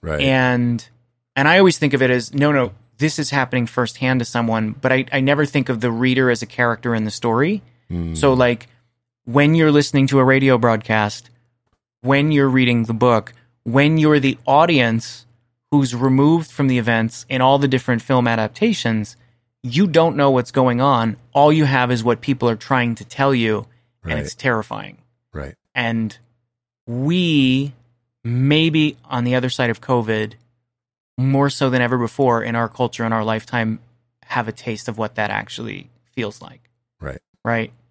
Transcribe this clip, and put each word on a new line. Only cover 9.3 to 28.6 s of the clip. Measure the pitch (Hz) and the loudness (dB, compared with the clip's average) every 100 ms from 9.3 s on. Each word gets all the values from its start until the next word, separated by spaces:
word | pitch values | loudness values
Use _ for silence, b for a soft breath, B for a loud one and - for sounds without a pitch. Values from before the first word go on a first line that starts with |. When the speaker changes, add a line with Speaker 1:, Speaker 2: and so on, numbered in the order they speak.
| 123 147 | 2 4
Speaker 2:
you're | 165 156 | 4 4
listening | 147 143 143 135 | 4 2 0 2
to | 135 | 4
a | |
radio | 127 135 135 123 | 4 4 4 2
broadcast, | 117 110 - 110 104 - - _ _ _ _ _ _ _ | 2 0 0 0 0 -4 -20 _ _ _ _ _ _ _
when | 123 139 147 | -2 0 2
you're | 151 139 | 2 2
reading | 131 127 120 | 2 2 2
the | 113 | 0
book, | 113 123 113 - - b _ | 0 2 2 0 -20 b _
when | - 123 147 160 | -2 2 2 4
you're | 151 151 | 4 4
the | 135 120 - | 0 -4 0
audience | 139 170 156 120 113 - - _ _ _ _ _ | 2 4 2 2 0 -4 -18 _ _ _ _ _
who's | 147 135 | 0 0
removed | 120 131 131 143 165 160 | 0 0 4 4 2 -2
from | - 139 | -4 0
the | 123 | 0
events | 113 117 113 - - | 0 0 -2 -6 -8
in | 131 | 0
all | 131 139 | 2 2
the | 139 | 2
different | 127 - 117 | -2 -2 -4
film | - 131 120 | 0 0 2
adaptations, | 117 110 - 226 202 120 110 104 - _ _ _ _ | 0 -4 -2 -2 -2 -2 -4 -6 -12 _ _ _ _
you | 123 123 196 | -6 0 2
don't | 160 165 151 | 4 2 2
know | 139 | 2
what's | 131 123 | 2 0
going | - 127 120 | 0 0 2
on. | 135 127 113 104 _ | 2 2 0 -4 _
All | 143 151 | 2 4
you | 156 147 | 4 2
have | 135 123 | 2 0
is | 123 | 0
what | 113 117 | 0 -2
people | - 127 123 | -2 -2 0
are | 113 | -2
trying | - 131 120 113 | -2 -2 -2 -6
to | |
tell | - - 139 | -10 -2 0
you, | 131 113 107 110 _ _ _ | 0 0 -2 -6 _ _ _
and | - | -8
Speaker 1:
Right. | - | -8
Speaker 2:
it's | 71 | -8
terrifying. | - 135 113 104 55 50 50 _ _ _ | -6 -4 -4 -4 -12 -14 -20 _ _ _
Speaker 1:
Right. | 76 69 - _ | -14 -14 -16 _
Speaker 2:
And | - 117 113 110 - _ _ _ _ _ _ - | -6 -4 -2 -4 -8 _ _ _ _ _ _ -10
we, | 120 139 180 175 151 131 131 139 - _ _ _ _ | -6 -2 0 0 2 2 0 -2 -10 _ _ _ _
maybe | 120 123 135 151 | -6 -2 2 2